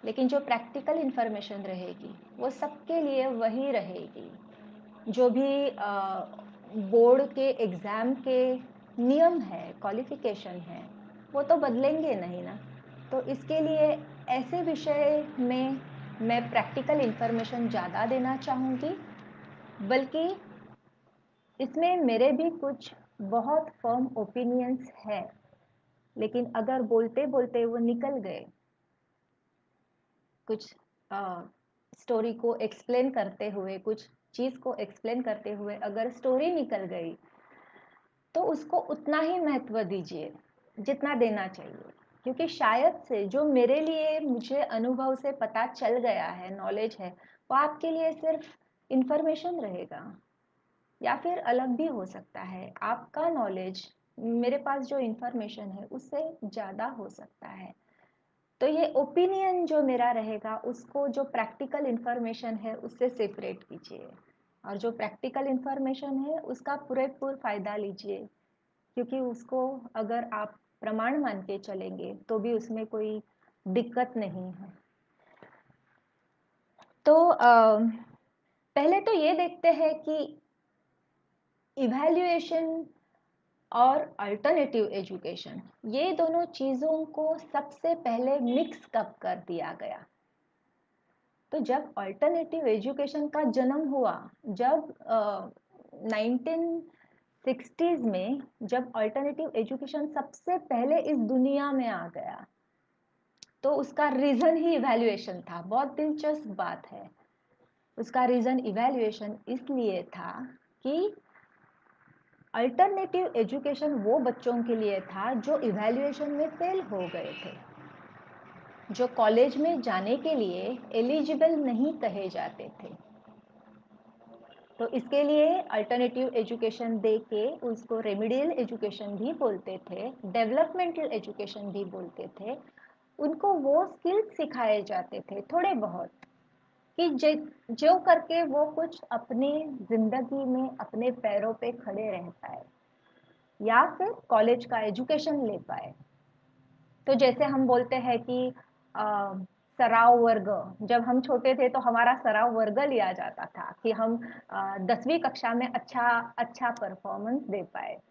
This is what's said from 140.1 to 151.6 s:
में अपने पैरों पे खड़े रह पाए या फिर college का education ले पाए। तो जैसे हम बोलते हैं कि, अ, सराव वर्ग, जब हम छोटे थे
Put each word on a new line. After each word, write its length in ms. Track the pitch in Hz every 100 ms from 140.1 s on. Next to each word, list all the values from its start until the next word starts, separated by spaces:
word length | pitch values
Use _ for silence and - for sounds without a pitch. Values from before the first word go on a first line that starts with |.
| 247 247 269
में 320 | 269 254 262 -
अपने 300 | - 220 247
पैरों 440 | 247 220 202 220
पे 180 | 226 240
खड़े 380 | 240 247 196 214
रह 200 | 185 175
पाए 340 | - - - - _ _ _ _ _ _ _ _ _
या 320 | 208 233 330
फिर 180 | - 381
college 520 | - - 226 220 247
का 140 | 240 233
education 680 | 214 202 254 302 311 294 240
ले 120 | 190
पाए। 360 | - - - - - _ _ _ _ _ _ _ _ _ -
तो 80 |
जैसे 300 | 269 247 240
हम 220 | 285 269 262
बोलते 300 | 247 247 262
हैं 260 | 247 233
कि, 320 | 233 247 254 254 - _ _ -
अ, 380 | 214 208 202 190 190 _ _ -
सराव 400 | 240 226 233 240
वर्ग, 580 | 233 220 190 190 - -
जब 200 | 208 240
हम 180 | 226 247
छोटे 340 | 254 247 262
थे 140 | 262